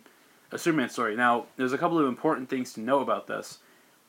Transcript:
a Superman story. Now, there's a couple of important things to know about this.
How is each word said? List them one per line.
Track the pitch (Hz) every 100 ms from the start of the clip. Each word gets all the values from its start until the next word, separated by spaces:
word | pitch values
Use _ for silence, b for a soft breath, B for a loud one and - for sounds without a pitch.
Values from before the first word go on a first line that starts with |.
| b b b b b
a | -
Superman | 175 156 117
story. | - 113
Now, | 110 123 120 - -
there's | 127
a | 135
couple | 170 165
of | 135
important | 117 156 127 131
things | 131 123
to | 113
know | 117 139
about | 113 101 -
this. | 107 - - b b b b